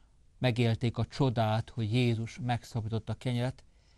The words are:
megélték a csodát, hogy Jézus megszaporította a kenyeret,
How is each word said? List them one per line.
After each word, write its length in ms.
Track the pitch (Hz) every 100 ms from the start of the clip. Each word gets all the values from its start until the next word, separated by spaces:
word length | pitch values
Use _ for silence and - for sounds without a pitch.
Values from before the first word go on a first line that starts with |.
| - _ - -
megélték 600 | 127 120 113 113 120 117
a 80 | 113
csodát, 640 | - 135 113 110 110 -
hogy 240 | - 107
Jézus 460 | 123 120 113 113 -
megszaporította 720 | 120 117 - 117 107 113 -
a 40 | 113
kenyeret, 460 | 131 120 127 - - - _